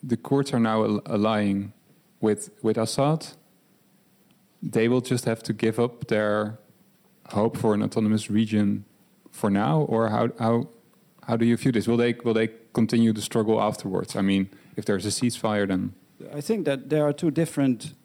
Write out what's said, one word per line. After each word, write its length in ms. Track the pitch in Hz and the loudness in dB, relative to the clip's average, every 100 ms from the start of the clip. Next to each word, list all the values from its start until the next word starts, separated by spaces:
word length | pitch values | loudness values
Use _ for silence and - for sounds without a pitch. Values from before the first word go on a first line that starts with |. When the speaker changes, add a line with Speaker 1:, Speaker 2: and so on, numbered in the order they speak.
| 139 | -4
Speaker 1:
the 100 | 120 | -6
Kurds 360 | - 139 139 | 0 0 0
are 60 | 123 | 0
now 240 | 113 110 | 2 2
al-, 180 | 107 104 - | 2 0 -2
allying 680 | 110 107 107 101 98 101 - _ _ _ _ | 0 2 2 0 -2 -4 -14 _ _ _ _
with, 280 | 110 104 - - | 0 0 -4 -4
with 160 | 117 107 | -2 0
Assad. 480 | 110 - 143 156 - - _ _ _ _ _ _ _ _ _ _ _ _ | -2 0 2 0 -4 -20 _ _ _ _ _ _ _ _ _ _ _ _
They 260 | - 113 117 | -4 0 2
will 140 | 127 | 2
just 240 | 120 123 - | 0 -2 -2
have 180 | 113 | -4
to 100 | - | -4
give 260 | 104 110 110 | -2 0 0
up 280 | 117 - - | -2 -2 -2
their 500 | 107 107 104 104 110 _ _ _ _ _ _ - | 0 2 0 -2 -8 _ _ _ _ _ _ -8
hope 280 | 104 113 - | 0 0 0
for 160 | 113 | 0
an 100 | 104 | 2
autonomous 460 | 104 - 107 110 - | 0 0 0 0 0
region 560 | 104 110 110 104 104 104 _ _ _ - | 0 2 2 0 -2 -8 _ _ _ -20
for 180 | - 104 | -4 0
now, 320 | 98 117 156 | 2 2 2
or 280 | 151 113 113 | 2 0 2
how, 200 | 110 117 - | 2 0 0
how, 280 | 113 117 - - _ _ _ _ - | 0 0 -2 -12 _ _ _ _ -4
how 100 | 113 | 0
do 80 | 117 | 2
you 120 | 117 | 2
view 140 | 135 | 2
this? 160 | 113 107 | 0 2
Will 100 | 117 | 2
they, 160 | 120 120 | 2 0
will 100 | 120 | 0
they 160 | 110 113 - - | 0 0 -4 -6
continue 400 | - 110 120 113 | 0 2 4 4
the 80 | 107 | 2
struggle 400 | 101 117 107 110 | -2 -2 2 2
afterwards? 540 | 104 - 101 95 90 101 | 2 -2 -4 -4 -4 -2
I 60 | |
mean, 280 | 98 98 95 - - - | 2 2 0 -6 -14 -10
if 100 | - | -2
there's 200 | 98 101 | -2 -2
a 40 | |
ceasefire, 580 | - 123 - 113 104 98 | -2 -2 -2 -2 0 0
then 260 | 92 98 - _ _ - | -2 -4 -8 _ _ -14
Speaker 2:
I 80 | 147 | -12
think 240 | 143 220 151 | -4 -2 -2
that 240 | 139 - | -4 -2
there 140 | 151 147 | 0 2
are 80 | |
two 180 | 143 170 | 0 0
different 600 | 147 165 - 139 117 - - | 0 -2 0 0 0 -4 -18